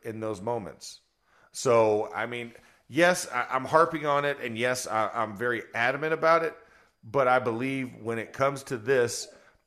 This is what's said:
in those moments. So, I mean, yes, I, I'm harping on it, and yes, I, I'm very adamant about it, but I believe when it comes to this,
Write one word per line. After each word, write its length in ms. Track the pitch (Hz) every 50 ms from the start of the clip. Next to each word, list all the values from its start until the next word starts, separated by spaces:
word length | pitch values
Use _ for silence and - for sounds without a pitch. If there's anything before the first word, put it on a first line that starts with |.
| -
in 160 | 120 110 110
those 220 | 110 110 110 95
moments. 580 | 95 117 120 117 101 80 - - - - - - _ _ _ _ _ _ _ _ _ _
So, 580 | _ - - 131 120 117 113 110 107 104 107 101 -
I 100 | 104 110
mean, 280 | 120 120 120 120 117 117 - - _ _ _ _ _
yes, 400 | 117 143 170 175 180 175 - - -
I, 140 | 123 120 -
I'm 160 | 127 131 131
harping 400 | - 147 156 165 165 165 156 147
on 180 | 151 143 143 143
it, 120 | 143 139 -
and 160 | 117 123 113 110
yes, 300 | 120 123 127 127 - -
I, 220 | 104 110 110 98 -
I'm 220 | 117 113 107 104
very 280 | 95 117 123 120 110 - - -
adamant 400 | 113 117 123 135 139 151 156 160
about 300 | 151 147 160 165 165 160
it, 120 | - - - - _ _ _ _ _ _ _ -
but 240 | 113 104 143 135 127
I 120 | 127 127
believe 520 | 117 120 113 113 127 135 135 135 131 123 117 110
when 180 | 107 113 113 113
it 120 | 107 - -
comes 300 | - 131 139 143 135 -
to 140 | - 139 117
this, 500 | 104 120 139 127 120 117 117 - - - - - _ _ _ _ _